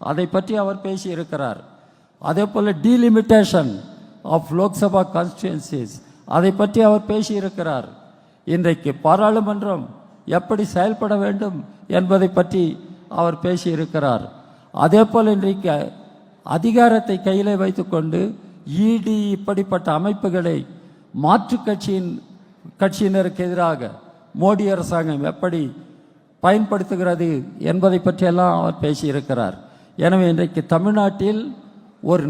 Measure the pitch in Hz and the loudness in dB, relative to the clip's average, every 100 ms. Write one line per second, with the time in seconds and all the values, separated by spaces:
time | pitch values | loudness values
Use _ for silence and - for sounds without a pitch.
0 | - 156 175 190 190 214 196 196 196 190 | -6 -4 -2 -2 -2 -2 -2 -4 -8 -8
1 | 190 165 160 143 127 90 - - _ _ | -8 -8 -8 -6 -6 -8 -14 -20 _ _
2 | _ _ 156 160 208 208 208 160 220 247 | _ _ -2 0 0 0 0 2 4 6
3 | 240 220 220 220 202 180 131 98 - - | 6 4 6 6 6 2 0 -6 -12 -20
4 | - - - 156 139 165 196 202 208 190 | -20 -16 -2 -2 0 0 0 0 2 2
5 | 190 180 175 - 185 160 - 143 107 - | 0 -2 -4 -6 -6 -6 -6 -8 -8 -12
6 | - - - 160 190 196 202 226 220 214 | -20 -20 -2 2 2 2 0 4 4 4
7 | 208 214 214 202 190 190 160 131 107 - | 0 -4 -2 -4 -4 -6 -4 -4 -6 -18
8 | - _ _ _ - 170 170 160 147 135 | -20 _ _ _ -4 0 2 0 -2 -2
9 | 156 190 214 220 208 208 208 165 117 - | 2 4 4 2 0 -4 -4 -6 -8 -16
10 | - _ - 175 - 208 208 180 202 214 | -20 _ -4 -4 -2 -4 -2 0 0 -2
11 | 214 208 202 202 208 160 - - - 180 | -2 -2 -2 -4 -6 -8 -12 -18 -2 -2
12 | 185 190 185 185 180 190 165 - - - | 2 2 4 2 0 0 0 -2 -14 -20
13 | - - 170 160 180 180 180 160 160 160 | -10 -2 -2 -2 -2 -2 -2 -4 -4 -2
14 | 139 110 - - - - _ - 160 208 | 0 -2 -4 -16 -20 -20 _ 0 4 6
15 | 220 226 214 196 196 196 185 147 - - | 4 4 2 2 0 -2 -2 -2 -4 -12
16 | - - _ _ - 160 226 233 233 220 | -20 -20 _ _ -4 -2 2 6 6 4
17 | 214 185 196 196 202 196 190 185 180 165 | 0 -2 0 0 0 0 -2 -2 -2 -2
18 | 156 170 202 - - - 143 165 220 233 | -2 -2 -2 -6 -18 -20 -6 0 2 2
19 | 190 214 208 196 202 196 190 185 175 156 | 0 -2 -2 -4 -2 -2 -2 -2 0 0
20 | 196 202 196 180 170 147 139 - - - | 0 -2 -2 -2 -2 -4 -6 -18 -20 -20
21 | _ - 151 208 - 240 220 202 - 190 | _ -2 4 4 2 -4 -4 -4 -4 -4
22 | 175 - - - - _ - - 196 196 | -4 -10 -14 -20 -20 _ -20 -2 -2 0
23 | 196 190 185 190 180 180 170 143 110 - | 0 2 -2 -4 -4 0 0 -2 -8 -12
24 | - - _ - 185 202 202 185 156 175 | -20 -20 _ 0 2 2 0 -2 -2 -2
25 | 160 143 151 - 180 170 131 - - - | -2 -2 -4 -2 -4 -2 -4 -8 -20 -20
26 | _ _ _ - 180 214 202 202 185 180 | _ _ _ -2 2 2 2 -2 -2 -2
27 | 180 165 170 139 - - 160 180 190 180 | -2 0 0 -2 -6 -6 -2 2 2 2
28 | 185 180 180 180 180 - - 165 147 143 | 0 0 2 4 2 2 0 -2 -2 -2
29 | 151 139 143 120 95 95 - - _ - | -2 -4 -2 -2 -2 -6 -18 -20 _ -2
30 | 165 185 175 165 175 170 165 165 202 214 | 2 4 4 2 0 -4 0 0 2 2
31 | 202 196 196 214 277 - - - - _ | 0 0 -2 -2 -6 -12 -20 -20 -20 _
32 | - 175 | 0 0